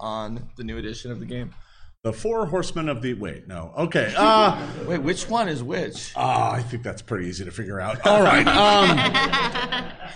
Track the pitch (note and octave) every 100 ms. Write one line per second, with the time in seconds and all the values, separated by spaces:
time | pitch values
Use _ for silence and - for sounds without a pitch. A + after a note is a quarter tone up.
0 | A2 A2 G#2+ A#2+ A#2+ - A2+ A2+ A2 A#2
1 | A#2+ A#2 A#2 B2 - - - - - -
2 | A2+ G#2+ A3 A3+ F#3+ F3+ - F3 D#3 B2+
3 | B2+ A2 G2 C#2 - F2 E2 - E3+ E3+
4 | G#2+ D3+ G#3+ A3 G#3 - - - - E3+
5 | C#3 F3+ - A3+ G3+ C#3+ A#2+ F#3 C3 -
6 | - C3 B2+ A#2 A2+ A2+ A#2 A#2+ A2+ -
7 | - G#2+ F2+ F2 F#2 - F#2+ G2 F#2 A2+
8 | G3+ G#3 G3 - E3 - G#3 G#3 F#3+ D3+
9 | C4 C4 C#4 C4+ A#3+ B3 B3 B3 - -
10 | -